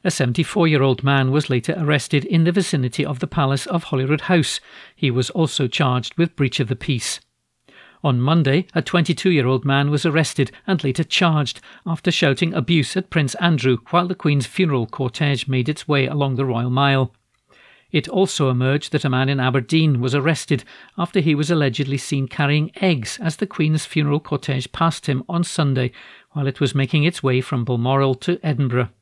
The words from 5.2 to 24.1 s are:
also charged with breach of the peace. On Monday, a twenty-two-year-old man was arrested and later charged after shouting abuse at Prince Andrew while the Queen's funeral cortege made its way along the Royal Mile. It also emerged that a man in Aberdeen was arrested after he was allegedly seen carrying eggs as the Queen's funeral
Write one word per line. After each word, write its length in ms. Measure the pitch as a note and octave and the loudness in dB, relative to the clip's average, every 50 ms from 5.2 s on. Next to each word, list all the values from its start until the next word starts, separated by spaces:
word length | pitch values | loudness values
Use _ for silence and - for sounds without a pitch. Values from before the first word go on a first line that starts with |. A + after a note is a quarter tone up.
| B2 - | -2 -2
also 380 | - F3+ D#3+ C#3+ - - C#3+ A#2+ | 0 0 0 0 0 -2 -2 -2
charged 480 | - - D3+ C3 B2 B2 A#2 - - | 0 0 0 0 0 0 -4 -4 -2
with 180 | - E3+ E3 _ | -2 -2 -2 _
breach 240 | - C#3+ B2+ - - | -2 -2 0 0 -2
of 100 | C3+ A2+ | -2 -2
the 60 | B2+ | -4
peace. 460 | - - - C3+ A2+ - - - - _ _ _ _ _ _ _ _ _ _ _ - - - _ _ | -6 -4 -4 -4 -4 -4 -6 -8 -10 _ _ _ _ _ _ _ _ _ _ _ -20 -20 -20 _ _
On 160 | - D3 B2+ A#2+ | -2 0 2 2
Monday, 480 | B2 C#3+ E3 E3+ C#3+ C3+ C3+ E3+ F3+ - - | 2 2 2 4 4 4 2 0 0 -2 -4
a 60 | E3 | -4
twenty-two-year-old 840 | D3+ - - E3+ D#3+ - E3+ - - F#3+ F3 D3 B2 B2+ C3 B2+ C3 | -4 0 0 0 2 0 -2 0 2 2 2 4 2 2 0 0 2
man 240 | C#3 C3+ C#3 C#3+ C#3+ | 2 2 2 2 2
was 160 | D3 C#3+ - | 0 0 0
arrested 460 | E3+ C#3+ D#3+ D3+ - - - C3+ - - - _ | 2 2 2 0 0 0 -2 -2 -2 -4 -12 _
and 160 | - F#3+ D#3+ | -2 -2 0
later 220 | - C#3 B2+ - D#3+ | 0 -2 -2 -2 -2
charged 560 | - - - F#3 E3+ D#3 D3+ C#3+ B2 - - - - - - _ | -2 0 2 2 2 2 2 0 -2 -6 -12 -18 -20 -20 -12 _
after 260 | F#3 E3 - - F3+ | -6 -6 -2 -2 -2
shouting 440 | D#3+ - - C#3+ C3+ - F3 E3 - | 0 2 2 2 2 2 0 -2 0
abuse 420 | - A#2+ - E3+ D#3+ C3+ - - | -2 0 2 2 2 2 0 -4
at 140 | F#3+ F3+ _ | -6 -6 _
Prince 240 | - E3 D3 B2 - | -2 0 0 0 -2
Andrew 420 | - F3+ F3 D#3+ C3 A2+ C3 B2 A#2 _ - | 0 2 2 2 4 4 2 2 2 _ 0
while 180 | - F3 F3+ F3+ | 0 0 0 0
the 60 | F3+ | -6
Queen's 320 | - - D#3 D3 C#3 A#2+ | -2 0 2 2 2 0
funeral 400 | - - - F#3 D#3+ C#3 B2+ A2+ | -2 -2 0 0 0 2 -2 -2
cortege 600 | - - - C3+ B2 - - D#3 C#3+ C#3+ B2 - | -4 -4 -4 -4 -4 -2 -2 0 0 0 -2 -2
made 220 | C#3 C3 B2+ A#2+ C#3+ | -2 0 0 0 -2
its 180 | D3+ - - | -4 -6 -2
way 200 | - D3 C#3 C3 | 0 0 0 2
along 300 | C3+ D3 D3 C#3 C#3 C3 | 0 0 0 0 0 0
the 100 | A#2+ C3+ | -2 -2
Royal 240 | C3 A#2 A#2 A#2+ B2 | 0 0 -2 -2 0
Mile. 420 | B2+ C3 C#3 C#3 C#3 C3+ C3 - _ _ _ _ _ _ _ _ _ _ - - - _ _ _ | 0 2 2 4 4 2 0 -2 _ _ _ _ _ _ _ _ _ _ -20 -20 -20 _ _ _
It 160 | - D#3 - - | -2 -2 -2 0
also 400 | - F#3+ F#3+ - - - D3 C3 | 0 0 0 0 0 0 0 2
emerged 440 | B2+ B2 B2+ C3 C#3 D3 - - | 2 0 0 0 0 -2 -2 -2
that 120 | - D3 - | -4 -2 -2
a 60 | C#3 | 0
man 180 | C3 B2+ C3 C3+ | 0 0 0 0
in 100 | C#3 C3+ | 0 0
Aberdeen 640 | B2+ C3 B2+ C#3 A#2+ - D#3+ D#3+ D#3+ D#3 C#3 A#2+ | 0 0 0 0 0 2 2 4 4 4 2 2
was 140 | A#2+ C3 B2+ | 0 0 0
arrested 500 | C#3+ C3+ D#3+ D#3 - - - D3+ A#2+ - - - - - - _ | 0 2 0 0 -2 0 -2 -2 -2 -2 -12 -20 -20 -20 -14 _
after 240 | - F3 - - G3+ | -6 -6 -2 0 0
he 140 | C#3+ D#3+ D3+ | 2 2 2
was 160 | C#3+ D3+ C#3+ | 2 0 0
allegedly 480 | F3 D#3+ D3 C3+ A#2+ - C#3+ C3+ C#3 C3 | 2 2 2 0 0 -2 -4 -2 -4 -6
seen 280 | - - D3+ C#3 C3+ | -4 -4 -2 -2 -2
carrying 460 | B2+ - - D3 C#3+ D3 D3+ D3+ - _ - | -4 -2 0 0 2 2 2 0 -2 _ -2
eggs 380 | G3 F#3 E3 B2+ A2 - - - | 0 0 2 0 -2 -8 -8 -4
as 160 | A3 E3 D3+ | -6 -6 -4
the 100 | - G#3+ | -4 -6
Queen's 380 | F#3+ - - D#3 D#3 D#3 D#3 - | -6 -2 -2 0 0 0 -2 -2
funeral 360 | - - D#3 D3 C#3+ | -2 -2 -2 0 0